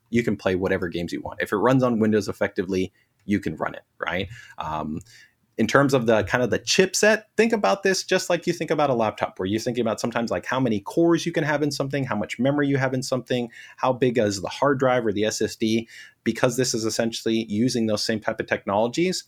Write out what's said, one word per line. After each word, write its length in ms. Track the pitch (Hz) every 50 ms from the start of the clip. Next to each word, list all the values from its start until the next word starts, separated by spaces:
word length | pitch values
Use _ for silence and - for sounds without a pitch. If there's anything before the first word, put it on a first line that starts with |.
| _ -
you 120 | 113 120
can 140 | 120 - 104
play 180 | 101 - 98 92
whatever 320 | 90 95 92 95 90 95 85
games 220 | 82 85 87 85
you 120 | 90 -
want. 180 | - - - -
If 100 | - -
it 60 | 110
runs 260 | 98 98 123 131 131
on 160 | 127 123 120 107
Windows 300 | 110 110 107 107 95 -
effectively, 640 | 95 - 104 95 - - 90 90 95 92 92 92 _ _ _ _ _ _ -
you 160 | 95 101 95
can 160 | - 82 80
run 180 | - - - -
it, 60 | - - _ _ -
right? 300 | - - 85 92 101 - - - - - - -
Um, 420 | - - 80 78 78 78 78 - - - - - - _ _ _ _ _ -
in 100 | - 113
terms 280 | 101 - 135 143 135 135
of 100 | 131 117
the 200 | 113 113 107 101
kind 200 | - - 123 127
of 60 | 110
the 80 | 107 -
chipset, 640 | - - - - 185 185 - - - 214 220 214 - _ - -
think 160 | 220 226 233
about 300 | 208 202 190 196 196 -
this 200 | 196 185 - -
just 240 | - 185 180 - -
like 180 | 175 170 -
you 60 | 175
think 180 | 170 - 165 -
about 200 | - 151 151 139
a 40 | 127
laptop, 440 | 117 113 104 - - 110 - - -
where 80 | 92
you're 140 | 95 104 110
thinking 200 | - 131 113 123
about 180 | 113 113 107 -
sometimes, 320 | - 120 113 120 117 110
like, 140 | - - -
how 160 | - 123 131
many 200 | 131 117 107 98
cores 440 | - - - 170 170 170 165 160 -
you 80 | 170
can 100 | 165 170
have 200 | 160 147 151 143
in 80 | 151 147
something, 340 | 139 - 139 139 143 143 131
how 120 | 113 107
much 220 | 104 104 - - -
memory 300 | 120 135 143 147 147 139
you 80 | 139
have 160 | 135 135 131
in 100 | 131 127
something, 460 | 131 - 131 123 117 - 131 123 120 113 - - - - - -
how 160 | - 131 127
big 240 | 117 135 123 117 123
is 240 | 107 104 98 98
the 60 | 87 -
hard 300 | - - 131 143 143 131
drive 280 | 135 127 127 127 113
or 60 | 110
the 120 | 92 101 107
S 160 | 110 - -
S 160 | 110 101 -
D. 320 | - 117 110 110 117 113 - - - - - _ _ -
because 320 | 117 110 - - 127 113
this 180 | 131 127 - -
is 100 | 113 110
essentially 600 | 110 - - 117 113 113 - - 113 113 113 110 110
using 380 | 101 104 120 127 127 120 113
those 180 | 110 107 107 -
same 140 | - 113 104
type 220 | - 113 110 -
of 60 | -
technologies, 800 | - 110 101 - 104 98 104 113 120 123 165 175 185 175 - -